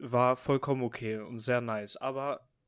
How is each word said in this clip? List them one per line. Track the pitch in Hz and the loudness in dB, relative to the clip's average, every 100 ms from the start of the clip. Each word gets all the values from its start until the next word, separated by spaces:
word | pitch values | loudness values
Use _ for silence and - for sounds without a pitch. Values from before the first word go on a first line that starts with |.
war | 123 120 123 | 0 4 6
vollkommen | 127 - 139 143 131 | 4 2 2 2 0
okay | 120 - 110 110 | 0 -2 -4 -4
und | 104 117 | -6 -6
sehr | 117 123 | 0 0
nice, | 117 107 104 - | 0 -4 -4 -4
aber | 135 135 139 131 _ _ | -4 -4 -4 -6 _ _